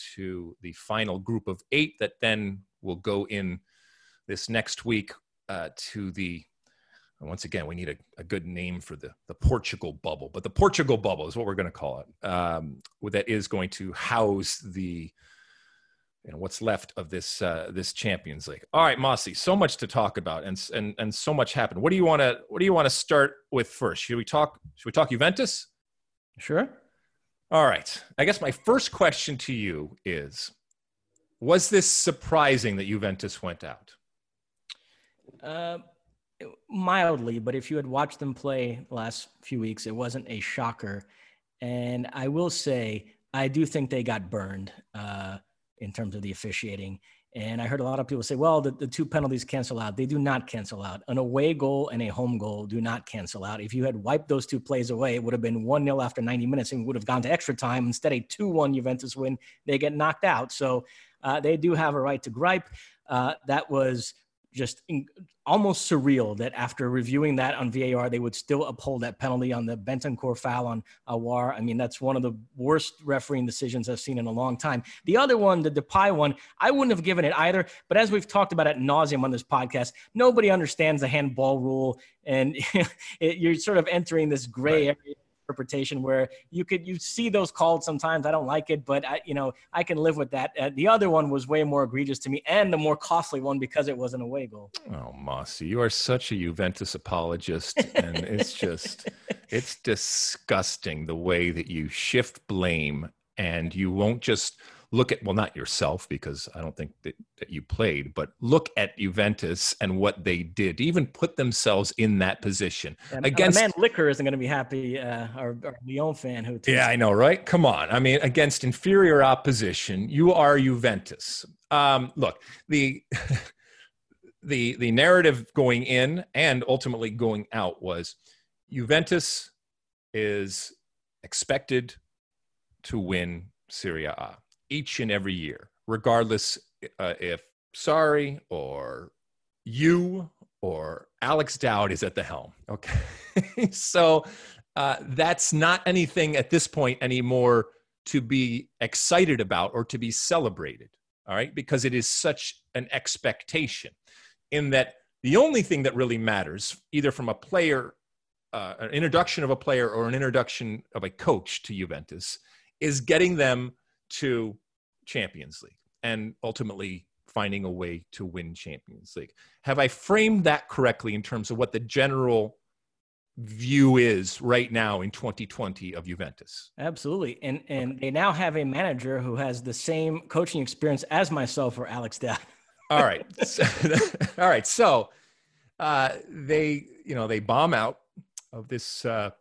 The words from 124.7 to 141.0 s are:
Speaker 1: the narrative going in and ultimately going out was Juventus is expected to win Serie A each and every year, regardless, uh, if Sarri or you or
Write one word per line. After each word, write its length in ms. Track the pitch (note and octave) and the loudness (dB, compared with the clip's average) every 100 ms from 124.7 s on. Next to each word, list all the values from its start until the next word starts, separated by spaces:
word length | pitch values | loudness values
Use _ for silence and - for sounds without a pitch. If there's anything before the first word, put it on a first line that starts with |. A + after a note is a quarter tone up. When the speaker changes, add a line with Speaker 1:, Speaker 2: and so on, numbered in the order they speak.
| - | 0
Speaker 1:
the 140 | A#2 | 2
narrative 540 | A2+ D#3 F3+ E3 B2+ A#2 | 6 8 8 8 4 2
going 300 | - C3 A#2+ | 2 4 4
in 400 | B2 B2+ C3 E3+ - | 2 2 2 0 -4
and 300 | C3 D#3 B2+ B2 | 2 2 2 2
ultimately 420 | C3 C3+ A#2 A2+ | 0 0 -4 -4
going 380 | A2 A#2 G#2+ G#2 | 0 0 0 -4
out 300 | A2+ F#2 E2+ | -2 -2 -4
was 340 | F2+ F2 E2+ - _ _ _ _ _ | -6 -6 -6 -14 _ _ _ _ _
Juventus 800 | C#3 A#2 D3+ E3 F3+ - - - _ _ _ _ _ _ | -6 2 2 4 0 0 -6 -10 _ _ _ _ _ _
is 600 | A2 G#2+ G#2 G2 G2 - - _ _ _ _ | -4 -2 -2 -4 -6 -12 -16 _ _ _ _
expected 720 | - - - C3+ - B2+ B2 - _ _ _ _ _ _ _ _ | -8 -6 -2 -4 0 -2 -2 -10 _ _ _ _ _ _ _ _
to 160 | - A2+ | -8 -4
win 480 | F#2 F#2 F2 F2 F#2 _ _ | -2 -2 -2 -8 -14 _ _
Serie 360 | - F#2+ D#2+ D2+ | -10 -8 -6 -6
A 320 | - - G2 _ _ - | -8 -12 -16 _ _ -10
each 300 | D3 C#3 - | -8 -6 -4
and 120 | A#2 | -2
every 220 | G2+ F#2+ | -2 -2
year, 360 | F2+ D#2 - - _ - | -4 -6 -10 -16 _ -6
regardless, 680 | A2 A#2+ A#2 A2+ G#2+ - - _ _ - - | -2 4 4 4 0 -2 -6 _ _ -16 -6
uh, 140 | F#2 E2+ | -6 -4
if 220 | F2 E2+ _ _ _ - | -6 -6 _ _ _ -6
Sarri 640 | - D#3+ D#3 D3 C#3+ C#3 - | 0 2 4 2 0 -6 -8
or 600 | E2+ C2+ C#2 C2 B1+ E2+ _ _ _ _ _ - | -8 -6 -8 -10 -12 -16 _ _ _ _ _ -10
you 640 | A#2 D#3 F3 F3+ F#3 E3 _ _ _ | 0 4 4 2 -4 -10 _ _ _
or 460 | F#2+ D#2+ D#2 D#2+ | -6 -4 -6 -10